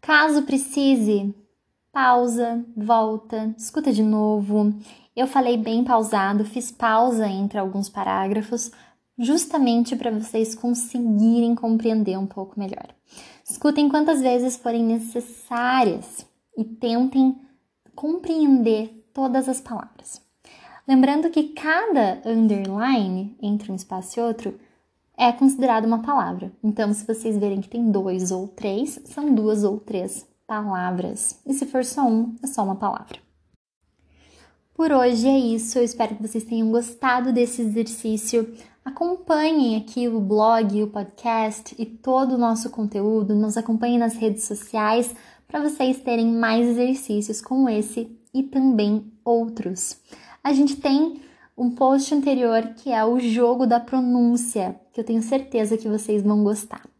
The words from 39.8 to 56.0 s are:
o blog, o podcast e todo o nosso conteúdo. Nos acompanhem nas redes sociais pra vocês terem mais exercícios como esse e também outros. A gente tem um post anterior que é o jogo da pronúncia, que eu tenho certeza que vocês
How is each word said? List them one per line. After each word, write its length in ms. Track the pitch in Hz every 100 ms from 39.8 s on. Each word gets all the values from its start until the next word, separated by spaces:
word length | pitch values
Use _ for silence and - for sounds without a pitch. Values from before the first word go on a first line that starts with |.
| 214 - 240
o 140 | 226
blog, 600 | 196 214 214 226 214 208
o 60 | 208
podcast 880 | 208 196 - 240 226 220 214 - -
e 80 |
todo 520 | 220 - - 262 262 254
o 20 |
nosso 320 | 233 226 254
conteúdo. 640 | - 208 208 208 220 202
Nos 220 | 208 214 214
acompanhem 420 | 226 220 240 240
nas 160 | 233
redes 300 | 233 220 208
sociais 680 | - 202 - 226 214 226 240 - - _ _
pra 120 | 302
vocês 380 | 294 294 262 262
terem 340 | - 233 226
mais 360 | 226 233 226 240
exercícios 720 | 233 247 262 - 208 208 214
como 280 | - 262 262
esse 480 | 214 214 - 226 - _
e 100 | 262
também 680 | 269 269 262 226 208 214 208 -
outros. 760 | - 233 233 226 180 185 - - _ - - -
A 100 | 277
gente 240 | 269 285 277
tem 440 | 294 269 330 - - _ _ -
um 140 | 247
post 440 | 240 262 269 277
anterior 600 | 294 277 269 240 226 226 -
que 140 | 277
é 140 | 226
o 140 | 220 247
jogo 480 | 240 226 240 247 254
da 140 | 240
pronúncia, 1000 | 240 262 247 247 240 240 240 214 185 185 _
que 80 | -
eu 40 |
tenho 180 | 226 226
certeza 540 | 226 269 269 233 214 220
que 120 | 220
vocês 340 | 208